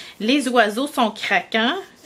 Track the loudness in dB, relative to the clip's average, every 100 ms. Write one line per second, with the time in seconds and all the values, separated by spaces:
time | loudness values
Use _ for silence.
0 | -18 -6 0 2 2 2 2 2 -4 0
1 | -2 -2 -2 -2 0 -2 0 -2 -8 -18